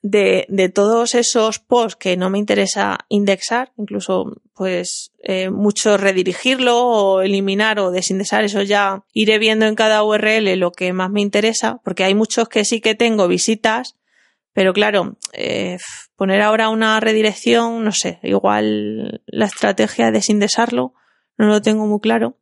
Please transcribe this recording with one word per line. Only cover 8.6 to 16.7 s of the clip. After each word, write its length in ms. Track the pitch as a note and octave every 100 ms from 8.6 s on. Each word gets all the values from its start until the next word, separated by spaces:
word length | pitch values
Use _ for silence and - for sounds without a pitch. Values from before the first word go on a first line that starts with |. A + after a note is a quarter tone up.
ya 420 | G3+ G3+ G3 G3 _
iré 260 | - G#3+ G#3+
viendo 260 | A3 A3 A3
en 100 | G#3+
cada 280 | A3 G#3+
U 100 | G#3+
R 240 | G#3+ G#3+ A3
L 180 | G#3 F#3
lo 160 | F3
que 220 | - F3+
más 160 | F#3 F#3
me 120 | G#3
interesa, 600 | G3+ G#3 A3 A3+ A3+ A#3
porque 200 | - F3+
hay 100 | F#3+
muchos 340 | G3+ A3 - A3
que 160 | -
sí 160 | G#3 A3+
que 160 | A3 A3
tengo 320 | A#3 A3 F3+
visitas, 680 | F3+ - A3 A3+ A3 B3+ _ _ _ _ _ _
pero 180 | - F#3+
claro, 440 | F#3+ G#3 G3+ F3 - -
eh, 440 | - - - F#3 F3+ - - - _
poner 260 | G3 G3
ahora 280 | G#3 A3
una 300 | A3